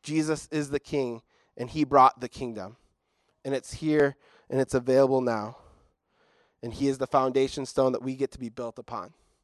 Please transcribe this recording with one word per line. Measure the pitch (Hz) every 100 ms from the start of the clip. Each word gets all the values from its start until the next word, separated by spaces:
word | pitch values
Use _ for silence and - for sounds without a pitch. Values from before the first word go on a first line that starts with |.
Jesus | - 156 156 151 -
is | 156 147
the | 143
king, | - 147 123 117 _ _ _ -
and | 120
he | 156
brought | 147 139 131 -
the | 123
kingdom. | - 127 107 95 120 _ _ _ _ _ _
And | 135
it's | 135 -
here, | - 156 151 143 135 _ _ _
and | 131
it's | 131
available | 131 123 131 135 131
now. | 123 113 107 123 - _ _ _ _ _ _ _ _ _
And | 120
he | 110 139
is | 131
the | 131
foundation | 143 131 127 135 - 135
stone | - 131
that | 127
we | 131
get | 131 135
to | -
be | 120
built | 110 117 -
upon. | 113 113 90 _ _ _